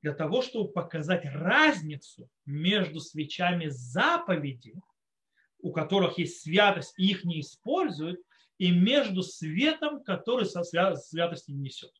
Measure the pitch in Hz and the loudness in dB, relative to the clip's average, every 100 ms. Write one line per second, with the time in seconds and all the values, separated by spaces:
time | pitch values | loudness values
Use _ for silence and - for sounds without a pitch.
0 | 151 143 156 220 254 233 196 - 170 165 | -4 -4 -2 0 -2 -4 -4 -4 -6 -6
1 | 151 180 147 139 165 254 311 196 156 143 | -2 -2 -2 -4 2 6 6 4 -4 -10
2 | - - - _ - 143 170 208 175 151 | -14 -20 -20 _ -8 -2 2 2 0 -4
3 | - 151 151 - 180 175 160 131 - 139 | -12 -8 -8 -2 0 0 -2 -6 -6 0
4 | 277 339 339 170 143 127 113 180 - _ | 2 2 0 -2 -2 -8 -16 -20 -20 _
5 | _ _ _ _ _ _ 170 160 156 196 | _ _ _ _ _ _ -8 -4 0 2
6 | 175 - 156 - 156 175 202 190 139 - | 2 0 -4 -6 -2 6 6 6 -4 0
7 | 190 190 175 160 143 - 214 330 330 147 | 2 2 -2 -4 -6 -10 -2 0 0 -2
8 | 160 180 - _ _ _ 180 175 190 285 | -6 -8 -14 _ _ _ 4 6 6 4
9 | 226 185 - - 160 160 285 311 302 294 | 2 -2 -4 -8 -6 0 0 0 -4 -6
10 | - 185 - 254 220 180 175 165 190 151 | -6 -6 -2 -2 0 -4 -4 2 2 0
11 | - 160 170 165 - 139 135 - - _ | -6 -2 -2 -2 -10 -10 -10 -12 -18 _